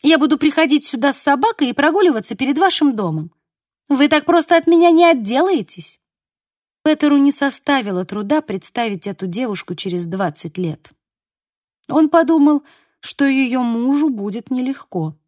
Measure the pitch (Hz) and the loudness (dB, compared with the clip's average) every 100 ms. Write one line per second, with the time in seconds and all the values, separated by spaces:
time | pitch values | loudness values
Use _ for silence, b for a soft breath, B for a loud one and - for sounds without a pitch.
0 | 285 320 277 302 302 294 320 294 - 254 | 4 4 2 2 0 2 2 0 -2 -2
1 | 277 262 - 277 427 440 262 233 302 339 | -2 0 0 0 0 0 -4 0 0 2
2 | 370 233 196 214 269 277 370 - 294 226 | 2 0 -4 -6 -2 2 0 2 0 0
3 | 190 156 160 _ _ _ _ _ _ 277 | -2 -4 -8 _ _ _ _ _ _ 0
4 | 294 311 - 339 311 349 330 339 339 330 | 2 0 2 0 2 2 4 4 6 6
5 | 339 294 202 247 359 359 190 - 160 - | 4 4 0 0 0 0 -4 -12 -18 -20
6 | _ _ _ _ _ _ _ _ - 302 | _ _ _ _ _ _ _ _ -2 2
7 | 294 285 285 277 277 - - 277 208 185 | 2 4 2 2 -2 -4 -2 -2 0 -4
8 | 185 202 208 302 202 190 - - 233 196 | -4 -6 -2 -2 -2 -8 -6 -6 -4 -6
9 | 202 190 190 175 254 196 - 170 196 175 | -8 -8 -8 -6 -6 -6 -8 -10 -6 -6
10 | 170 185 190 156 175 - 180 151 - _ | -6 -4 -4 -6 -12 -6 -6 -6 -14 _
11 | _ _ _ _ _ _ _ _ - 285 | _ _ _ _ _ _ _ _ -4 0
12 | 311 330 330 320 285 294 b b b b | 2 2 2 4 4 2 b b b b
13 | - - 277 269 262 254 240 233 247 285 | -16 -4 0 0 0 -2 -2 -2 0 0
14 | 311 233 202 202 - 254 254 269 - 180 | 0 -2 -6 -8 -6 -4 -4 -8 -8 -6
15 | 156 151 | -6 -10